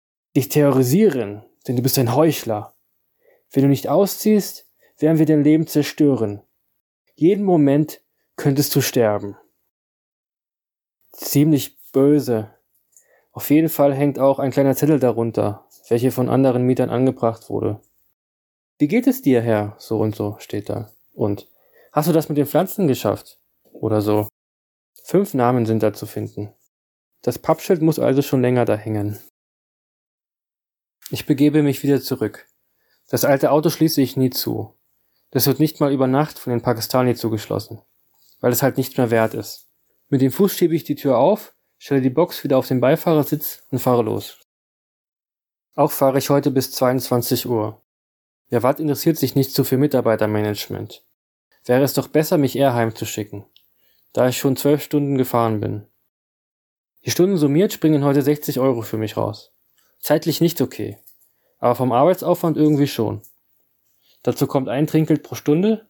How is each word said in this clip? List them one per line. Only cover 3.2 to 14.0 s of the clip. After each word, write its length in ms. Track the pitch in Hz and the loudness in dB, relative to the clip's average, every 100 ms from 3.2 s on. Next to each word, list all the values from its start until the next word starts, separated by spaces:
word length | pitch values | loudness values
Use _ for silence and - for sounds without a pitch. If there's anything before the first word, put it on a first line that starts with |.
| _ _ _ | _ _ _
Wenn 120 | 139 | 0
du 60 | 139 | 2
nicht 200 | 139 110 | 2 0
ausziehst, 760 | 151 196 - 214 214 185 - _ _ _ _ | 0 0 0 2 2 0 -14 _ _ _ _
werden 200 | 151 160 | 2 4
wir 80 | 151 | 4
dein 180 | 151 | 4
Leben 220 | 143 160 156 | 4 2 2
zerstören. 760 | 147 143 - 147 127 107 101 _ _ _ _ _ _ _ | -2 -2 2 2 2 -2 -6 _ _ _ _ _ _ _
Jeden 300 | _ 160 202 | _ 2 2
Moment 580 | 202 170 143 143 151 - _ _ _ - | 2 4 4 2 0 -8 _ _ _ -4
könntest 380 | 147 139 139 | -2 0 0
du 60 | 143 | 0
sterben.“ 560 | 123 131 110 104 101 98 _ _ _ _ _ _ _ _ _ _ _ _ _ _ _ _ _ | 0 0 0 0 -6 -14 _ _ _ _ _ _ _ _ _ _ _ _ _ _ _ _ _
Ziemlich 680 | - - 139 151 147 - _ - | -16 -2 2 2 2 -2 _ -4
böse. 580 | 135 143 147 135 110 107 _ _ _ _ _ _ _ _ | 2 4 2 0 -4 -4 _ _ _ _ _ _ _ _
Auf 180 | - - | -14 2
jeden 180 | 151 160 | 2 2
Fall 260 | - 143 | 2 2
hängt 240 | 135 | 2